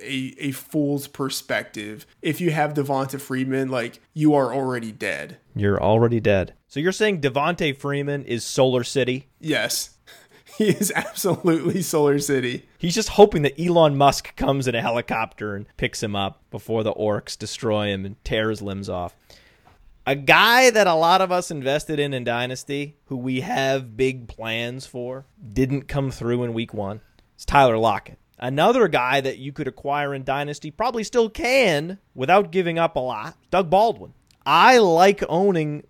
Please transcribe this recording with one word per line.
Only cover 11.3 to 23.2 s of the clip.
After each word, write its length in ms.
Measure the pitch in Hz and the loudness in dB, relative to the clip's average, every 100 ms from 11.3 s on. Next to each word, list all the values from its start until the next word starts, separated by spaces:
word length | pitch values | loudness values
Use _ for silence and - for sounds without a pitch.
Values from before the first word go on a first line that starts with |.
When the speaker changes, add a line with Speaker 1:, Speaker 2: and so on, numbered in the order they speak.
| 147 175 160 170 190 | 0 0 0 0 -4
Speaker 1:
Solar 380 | 165 160 147 143 | -2 2 2 2
City. 480 | 143 135 123 127 _ - | 0 -2 -2 -6 _ -8
Speaker 2:
He's 160 | 175 170 | -4 -2
just 140 | 214 | -2
hoping 340 | - 208 180 | 6 6 6
that 140 | 143 - | -2 -2
Elon 380 | 175 170 156 139 | 0 4 4 4
Musk 400 | 139 - - - | 2 2 -8 -6
comes 320 | 139 139 127 | -2 0 -2
in 80 | 117 | -2
a 60 | |
helicopter 760 | 113 117 117 113 113 - 107 98 | -2 -4 -4 -6 -6 -8 -10 -10
and 100 | 104 - | -12 -8
picks 260 | 127 - | -6 -4
him 140 | 110 101 | -6 -4
up 240 | 98 - _ | -4 -8 _
before 320 | 110 - 113 | -16 -6 -2
the 100 | 110 | -2
orcs 440 | - 107 104 - - | -2 -2 -4 -6 -12
destroy 500 | 107 - 113 107 104 | -12 -6 -4 -2 -2
him 100 | 98 98 | -4 -8
and 160 | 101 - | -10 -6
tear 240 | 113 110 | -2 -2
his 120 | 104 | -4
limbs 280 | 101 98 98 | -6 -8 -8
off. 260 | 90 87 _ _ - _ _ _ _ _ _ - | -8 -8 _ _ -20 _ _ _ _ _ _ -6
A 120 | 143 | -4
guy 520 | 139 160 214 240 262 | 4 6 6 6 6
that 160 | 220 190 | 6 4
a 100 | 160 | 4
lot 260 | 165 185 | 4 4
of 100 | 185 | 4
us 180 | 185 - | 0 -2
invested 480 | 156 131 147 - 151 | -6 -2 -2 -2 -2
in 160 | 143 | -2
in 120 | 131 120 | -2 -4
Dynasty, 720 | 117 123 127 - 143 143 - - | -4 -4 -8 -8 -8 -8 -12 -12
who 100 | |
we 240 | 131 | -8